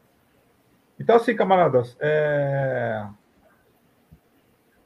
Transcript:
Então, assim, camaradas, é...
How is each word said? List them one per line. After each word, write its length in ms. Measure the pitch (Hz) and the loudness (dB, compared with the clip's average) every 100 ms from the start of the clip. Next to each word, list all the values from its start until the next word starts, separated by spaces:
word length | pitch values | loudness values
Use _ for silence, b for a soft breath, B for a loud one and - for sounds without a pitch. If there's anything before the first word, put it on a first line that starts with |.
| _ _ _ _ _ _ _ _ _ - | _ _ _ _ _ _ _ _ _ -6
Então, 200 | 143 233 | 2 2
assim, 180 | 233 220 | 2 -2
camaradas, 640 | 196 185 160 127 117 - | 2 4 4 2 -2 -4
é... 1040 | 151 151 151 147 139 139 135 127 117 110 104 104 _ _ _ _ _ _ _ _ _ - _ _ _ _ _ _ | -2 0 0 -2 -2 -2 -4 -4 -4 -6 -10 -16 _ _ _ _ _ _ _ _ _ -20 _ _ _ _ _ _